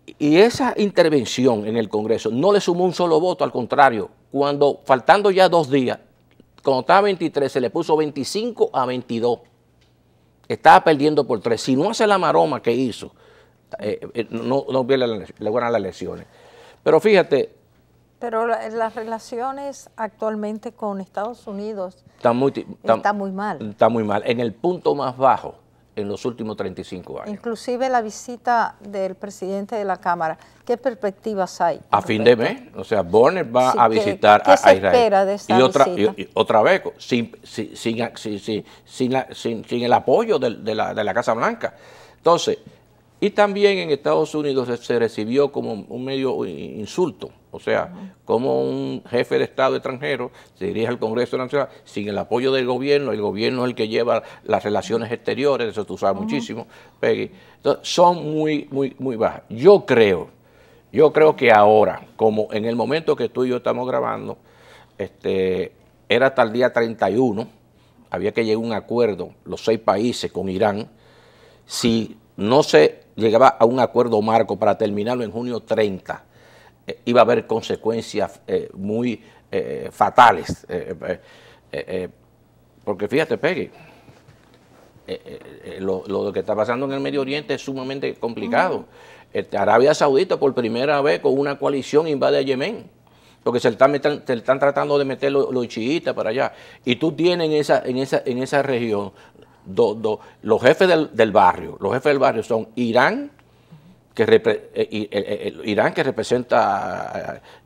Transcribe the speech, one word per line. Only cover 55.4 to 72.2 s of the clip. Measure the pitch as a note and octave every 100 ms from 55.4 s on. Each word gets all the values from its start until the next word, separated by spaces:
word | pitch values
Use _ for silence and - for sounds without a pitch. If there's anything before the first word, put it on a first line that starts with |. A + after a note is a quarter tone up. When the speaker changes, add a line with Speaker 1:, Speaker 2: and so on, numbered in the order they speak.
| C#3+ C3 A#2
Speaker 1:
eso | G2 G2
tú | F#2
sabes | G2 G2
Speaker 2:
Ujú. | G#2+
Speaker 1:
muchísimo, | D3 A#2 A2+ - - - _
Peggy. | A#2 G#2+ G#2+ - - _
Entonces, | - - -
son | - F3 F3 D3+
muy, | D#3 D#3 D3+ -
muy, | C3+ C#3 -
muy | C3 A2
bajas. | G2+ D2+ -
Yo | A2 D3+ G3+ -
creo, | B2 G#2+ F2 - _ _ _ _ _ _
yo | A2 D3+
creo | D3+ D#3 D3
que | A#2+
ahora, | G#2+ G#2 G#2+ G2 - - -
como | A2 G#2+ G#2
en | A2 A2+
el | A#2+
momento | A2+ D#3 D#3+ C#3
que | A#2+
tú | - B2+
y |
yo | B2
estamos | A#2 A#2+ B2+
grabando, | B2+ A#2+ A2 G#2+ - _ _ - - - -
este, | G2 - F#2+ F#2+ F#2+ F#2 F2 - _ _ -
era | A#2 C3+
hasta | C3+
el | A#2
día | A2+ B2
treinta | A#2+ A#2 A2+ G2+
y | G#2
uno, | B2+ G2+ G#2+ _ _ _ _ _ _
había | F#2 F#2+
que | G#2+
llegar | A2+ A2
a | A#2
un |
acuerdo, | G#2 - A#2 A#2 F2+ E2+ - -
los | F2+
seis | - A2
países | - G2 A#2+ - F2
con | - F#2+
Irán, | F#2 G#2+ G2+ A#2 _ _ _ _ _ - _ _
si | - A#2+ A2+ G#2+ -